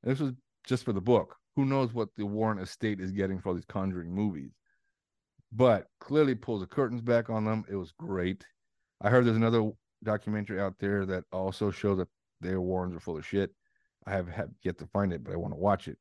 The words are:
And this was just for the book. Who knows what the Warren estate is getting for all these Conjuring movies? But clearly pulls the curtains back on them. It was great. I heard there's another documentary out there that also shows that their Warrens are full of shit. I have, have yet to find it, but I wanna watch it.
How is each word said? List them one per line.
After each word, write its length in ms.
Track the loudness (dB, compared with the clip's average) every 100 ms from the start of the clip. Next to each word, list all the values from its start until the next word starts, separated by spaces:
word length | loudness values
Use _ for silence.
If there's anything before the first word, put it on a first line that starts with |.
And 100 | -2
this 80 | 0
was 100 | -2 -4 _ _ -4
just 200 | -4 0
for 80 |
the 80 | -2
book. 340 | 6 4 4 -10 _ -2
Who 80 | 0
knows 280 | 2 0
what 140 | -2 -6 -4
the 100 | -4
Warren 320 | 0 0 0
estate 420 | -6 -4 -4 -2
is 100 | -4
getting 260 | -2 -2 -2
for 100 | -4
all 60 | -4
these 100 | -4
Conjuring 460 | -4 -4 -4 -6 -2
movies? 380 | -2 -4 -12 _ _ _ _ _ _ _ _ _ _
But 360 | 4 6 6 0 _
clearly 340 | -2 4 4
pulls 280 | 2 -2 -4
the 60 | -2
curtains 340 | 0 0 0
back 280 | 2 2 2
on 140 | -2
them. 220 | 0 -2 -2
It 60 | -6
was 160 | -8
great. 560 | _ -6 -2 0 -2 -8 _ _ _ _ _
I 80 | 4
heard 160 | 6 6
there's 100 | 4
another 340 | 4 4 2 -4 _ _
documentary 600 | -2 -2 -2 -4 -4 -2
out 140 | -4 -2
there 260 | 0 0 0
that 180 | -4 -4
also 360 | -4 -4 -2 -2
shows 260 | 0 0 0
that 100 | -2 _ _ _
their 220 | -4 -2
Warrens 340 | 0 -2 -2 -6
are 60 |
full 160 | -8 -8
of 80 | -2
shit. 280 | -2 -2 _ _ _ _ _ -6
I 40 |
have, 180 | -4 -4
have 200 | -6 -8 -6
yet 140 | -6 -6
to 100 | -4
find 240 | 0 0
it, 100 | -2
but 100 | -6
I 20 | -6
wanna 220 | -6 0
watch 320 | 2 2 -2
it. 80 | -16